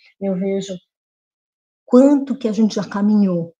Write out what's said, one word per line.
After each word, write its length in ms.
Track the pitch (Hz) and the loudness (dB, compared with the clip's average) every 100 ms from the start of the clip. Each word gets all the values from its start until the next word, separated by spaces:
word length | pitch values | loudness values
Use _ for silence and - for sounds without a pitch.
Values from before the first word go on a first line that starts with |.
| _ - | _ -10
eu 140 | 196 | -6
vejo 400 | 185 196 196 190 180 _ _ _ _ _ _ _ _ _ _ - | -4 -4 -4 -6 -12 _ _ _ _ _ _ _ _ _ _ 2
quanto 480 | 247 285 285 277 - | 4 6 4 0 -6
que 120 | 220 | -4
a 40 | |
gente 220 | 202 214 | 0 0
já 100 | 208 | -2
caminhou. 680 | 175 214 208 214 196 175 165 | -6 -2 0 2 2 -2 -6